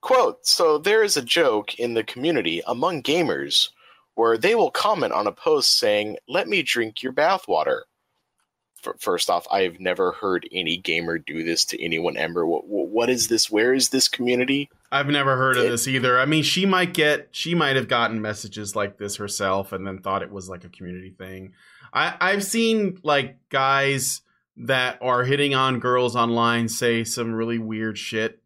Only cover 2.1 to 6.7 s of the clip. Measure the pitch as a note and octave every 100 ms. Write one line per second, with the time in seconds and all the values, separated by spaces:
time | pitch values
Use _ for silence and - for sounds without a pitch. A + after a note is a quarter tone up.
2.1 | A#2+ C#3+ D#3 E2 E2 - A#2 D#3+ E3 A#2+
3.1 | D#3+ D#3 D2+ C#2+ - - _ _ _ _
4.1 | - A2+ A2+ E3 A3+ E3+ - G3+ G#3 B2
5.1 | - G#2 - - D#3 B2 - A2 G#2 G#2
6.1 | - - C#3+ - F#3 C#3+